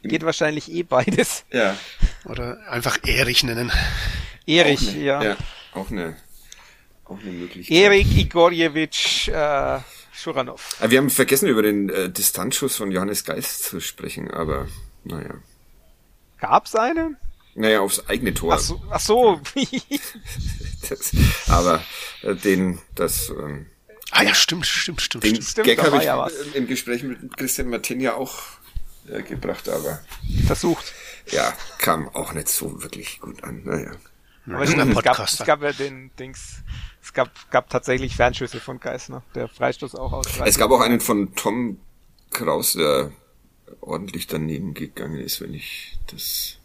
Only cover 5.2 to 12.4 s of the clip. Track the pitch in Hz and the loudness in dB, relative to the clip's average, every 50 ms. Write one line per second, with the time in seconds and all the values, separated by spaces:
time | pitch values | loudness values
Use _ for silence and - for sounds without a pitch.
5.2 | 117 104 98 - - - - - - - - 95 95 - 120 95 85 82 80 - | 0 0 -2 -2 -6 -10 -12 -16 -20 -12 -10 -10 -8 -6 -6 -6 -6 -8 -10 -12
6.2 | - - - - - - - - - - - _ _ _ _ _ - - - 101 | -20 -20 -20 -20 -20 -20 -20 -20 -20 -20 -20 _ _ _ _ _ -18 -16 -16 -14
7.2 | - 92 90 87 87 90 - 92 87 - 151 170 196 202 202 196 202 - - - | -12 -12 -10 -10 -12 -12 -12 -14 -4 4 6 8 8 8 8 8 6 8 6 6
8.2 | - - - 170 165 175 180 165 165 160 143 156 156 151 - - - - - - | 4 4 6 6 6 6 6 4 2 2 2 0 -2 0 -2 -2 0 0 0 0
9.2 | - - - 165 147 147 147 139 139 135 135 135 127 - - - - - - - | 0 -2 0 0 0 2 0 0 0 0 -2 -4 -6 -12 -20 -20 -20 -20 -16 -10
10.2 | - 165 160 131 127 123 120 - - - - - 110 113 123 131 143 135 - - | -8 -4 -4 -4 -4 -4 -8 -14 -10 -10 -4 0 4 6 6 6 6 4 4 2
11.2 | 127 - 135 131 208 180 120 110 104 107 104 101 101 95 78 95 92 92 90 - | 4 4 4 4 4 4 4 4 4 4 2 2 0 0 0 -2 -2 -2 -2 0
12.2 | - - - 95 | -2 0 0 -2